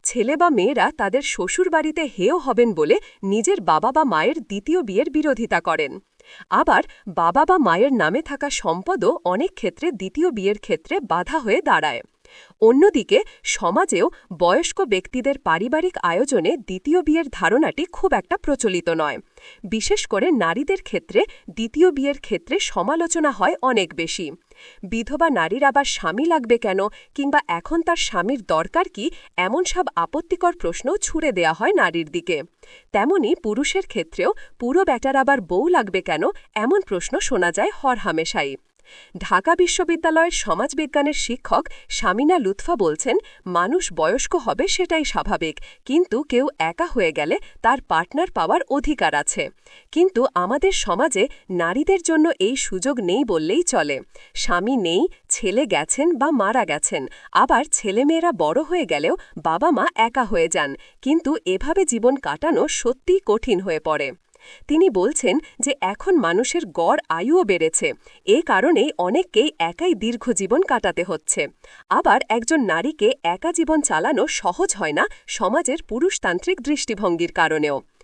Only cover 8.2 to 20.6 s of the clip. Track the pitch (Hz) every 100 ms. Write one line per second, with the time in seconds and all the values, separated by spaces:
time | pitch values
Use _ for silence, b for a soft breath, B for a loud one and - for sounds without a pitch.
8.2 | 320 277 285 - 180 170 247 370 190 339
9.2 | 180 190 370 - 185 - 339 220 190 294
10.2 | 359 220 190 208 - 160 - 349 269 170
11.2 | 185 311 220 277 302 170 151 117 - _
12.2 | B B B B 220 269 403 277 180 226
13.2 | - B - - 175 247 392 180 339 B
14.2 | B 165 175 233 339 - 294 185 - 254
15.2 | 277 277 175 165 240 311 359 - 170 175
16.2 | 277 254 175 302 196 185 294 359 311 320
17.2 | 285 - 170 247 247 - 359 - - 226
18.2 | - 359 - 269 214 180 170 160 147 113
19.2 | - B B B 185 220 - 415 - 196
20.2 | 359 262 165 185